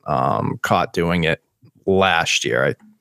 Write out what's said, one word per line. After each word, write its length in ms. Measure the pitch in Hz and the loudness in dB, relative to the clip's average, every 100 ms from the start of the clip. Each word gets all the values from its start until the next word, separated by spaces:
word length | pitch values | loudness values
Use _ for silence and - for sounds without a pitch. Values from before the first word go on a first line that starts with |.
| - | -4
um, 520 | 69 67 - - - | -2 0 -2 -4 -6
caught 300 | - 95 - | -2 0 0
doing 320 | - 85 87 80 | -2 -2 0 0
it 180 | - _ _ _ _ - | -2 _ _ _ _ -2
last 580 | 95 95 82 85 - | 2 4 2 0 -2
year. 220 | 64 60 69 | -2 0 0
I, 100 | - - _ | -2 -12 _